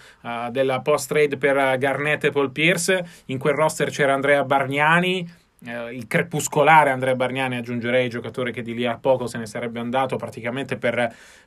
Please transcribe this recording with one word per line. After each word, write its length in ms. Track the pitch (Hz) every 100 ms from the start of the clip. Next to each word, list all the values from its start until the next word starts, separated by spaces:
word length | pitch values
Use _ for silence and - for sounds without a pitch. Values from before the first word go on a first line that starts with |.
| - -
eh, 260 | 117 117 120
della 300 | 123 135 131
post-trade 560 | 147 147 - 147 147 135
per, 220 | 143 135
eh, 180 | 135 131
Garnett 480 | 139 135 147 147
e 60 | 147
Paul 220 | 139 135
Pierce. 540 | 135 160 180 175 185 175 - -
In 120 | 131
quel 140 | 151
roster 380 | 139 156 - 135
c'era 240 | - 139
Andrea 300 | 135 139 143
Bargnani, 840 | 131 139 127 143 151 170 180 185 175 - _ _ 120
eh, 280 | 120 117
il 120 | 123 107
crepuscolare 840 | 165 175 151 - 151 147 156 143
Andrea 280 | 127 131 127
Bargnani, 400 | 123 131 131 123
aggiungerei, 520 | 120 120 117 127 127
giocatore 420 | 120 117 123 123
che 120 | 120
di 100 | 117
lì 140 | 117 120
a 100 | 117
poco 300 | 139 127 120
se 100 | 120
ne 100 | 110
sarebbe 340 | 120 117 117
andato 360 | 117 131 131 117
praticamente 600 | 113 117 120 131 135 -
per, 360 | 120 117 117 - - -